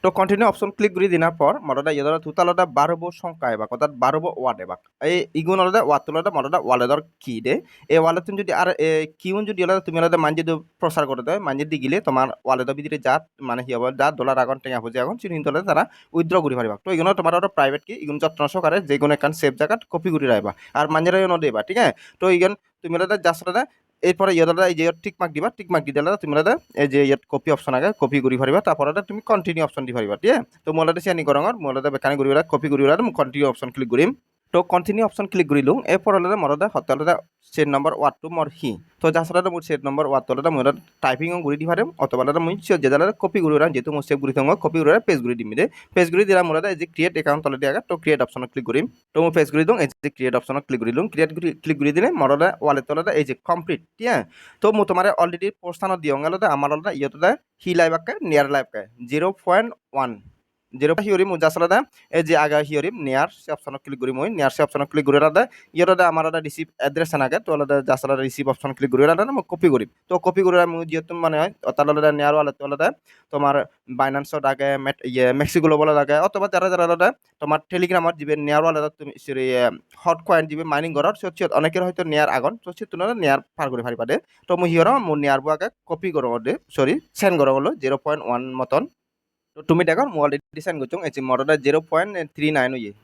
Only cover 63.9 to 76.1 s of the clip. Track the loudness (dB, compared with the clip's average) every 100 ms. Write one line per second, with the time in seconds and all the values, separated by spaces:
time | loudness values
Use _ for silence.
63.9 | -6 -6 -4 -4 0 -2 0 -2 0 -2
64.9 | -2 4 4 6 2 0 -6 _ 0 2
65.9 | 4 4 2 -2 -4 -6 -10 -12 _ -4
66.9 | -2 -2 0 0 -2 -2 -2 0 0 2
67.9 | -2 0 -2 -2 -4 -4 -2 -4 -4 0
68.9 | 4 4 4 0 -2 -6 0 2 2 0
69.9 | _ _ 0 0 2 4 4 4 0 -4
70.9 | -6 -6 -4 -2 0 -2 -4 -6 0 0
71.9 | 4 2 2 2 2 0 -4 -8 -2 -2
72.9 | -4 _ _ _ 0 2 2 -2 _ -14
73.9 | -2 -2 -2 -6 -2 -2 0 -2 -2 -4
74.9 | -6 -6 2 2 2 0 2 4 4 4
75.9 | 4 4